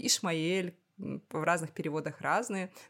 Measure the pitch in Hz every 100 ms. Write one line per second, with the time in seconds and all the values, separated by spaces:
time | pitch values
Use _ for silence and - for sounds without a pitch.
0 | - - 190 165 160 190 180 - _ -
1 | 196 135 - 160 156 175 160 - 160 151
2 | 151 - 143 180 240 196 185 -